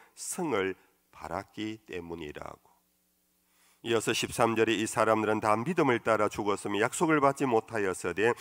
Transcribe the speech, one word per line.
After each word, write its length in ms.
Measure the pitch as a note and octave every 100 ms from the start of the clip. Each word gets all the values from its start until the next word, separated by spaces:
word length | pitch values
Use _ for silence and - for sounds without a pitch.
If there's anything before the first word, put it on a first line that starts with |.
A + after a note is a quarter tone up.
| -
성을 600 | - - - E3+ G#2+ F#2+ F#2 _ _ _
바랐기 680 | - D#2 F2 G2 - G#2+ A2 -
때문이라고. 720 | F2 E2+ E2+ D2+ C#2+ - - _ _ _ _ _ _ _ _ _ _ _ _
이어서 300 | A2+ A2+ B2
십삼 440 | A2 A2 - A2+ A2+
절에 180 | A2
"이 120 | G2+ G#2+
사람들은 540 | - A2 A2 G#2+ A2
다 160 | A2 G#2+
믿음을 440 | B2 F3+ C#3+ A#2
따라 280 | A#2+ G#2+ G#2
죽었으며 520 | - G#2 G2 G#2 G2+
약속을 400 | A#2 - E3+ D3+
받지 260 | C#3 C3+ C#3
못하였으되 840 | A2 - A2+ G2 F2+ F2+ E2+ A2+ A#2